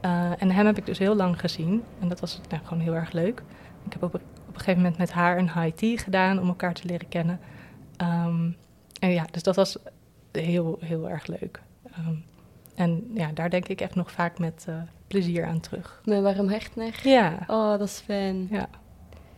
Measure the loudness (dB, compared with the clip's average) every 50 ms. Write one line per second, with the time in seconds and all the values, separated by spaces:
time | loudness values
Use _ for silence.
0 | -2 0 2 2 2 0 0 2 2 4 6 6 6 6 4 2 0 -4 -2 0
1 | 2 2 4 4 4 2 2 0 -2 -4 -4 -2 0 0 0 0 0 -4 -8 -4
2 | -4 -2 -2 -2 -6 -8 -8 -8 -10 -8 -8 -8 -6 -4 -4 -2 0 0 0 -2
3 | -2 -2 -2 0 0 0 0 -2 -8 -18 -18 -20 -20 -20 -18 -14 -12 -12 -8 -6
4 | -4 -4 -4 -6 -10 -10 -20 -20 -18 -16 -14 -6 0 2 4 4 4 4 4 2
5 | 0 0 2 4 4 4 4 4 2 2 2 0 0 0 0 0 0 0 0 0
6 | -2 0 2 4 4 4 4 2 2 0 0 0 -2 -4 -4 -4 -4 -6 -6 -6
7 | -6 -6 -4 -2 0 0 -2 -4 -6 -14 -20 -20 -20 -20 -20 -20 -20 -14 -6 -2
8 | 0 0 2 2 2 0 0 0 0 -2 -2 -6 -10 _ -20 _ _ _ -8 0
9 | 2 2 2 2 0 -2 -6 -4 0 2 4 4 4 2 2 -8 -14 -18 -20 -20
10 | _ _ _ _ -16 -8 -6 -4 0 0 2 2 2 0 -2 -4 -4 -4 -4 -4
11 | -4 -4 -6 -8 -8 -8 -10 -8 -8 -10 -12 -12 -20 -20 -20 _ -20 -18 -12 -8
12 | -4 -4 -4 -4 -6 -12 -20 -20 -20 -20 -20 -20 -20 -10 -4 0 2 2 2 0
13 | -2 -4 -4 -4 -2 -2 -2 -2 -2 0 0 0 -2 -2 -4 -4 -4 -4 -2 -2
14 | -2 -2 -2 -2 -2 -2 -2 -2 -4 -4 -4 -6 -10 -10 -8 -8 -10 -12 -14 -20
15 | -10 -4 -2 0 0 0 0 0 -2 -2 -2 -4 -4 -6 -8 -10 -10 -10 -16 -8
16 | -2 0 2 4 4 2 2 2 2 0 0 -2 -4 -8 -8 -8 -8 -8 -6 -2
17 | 4 6 8 8 8 6 2 -2 -4 -2 0 2 2 2 2 2 0 -4 -6 -8
18 | -8 -4 -4 -2 -2 -2 -2 -4 -4 -4 -4 -4 -4 -6 -8 -16 -20 -20 -20 -20
19 | -20 -20 -20 -20 -20 -20 -20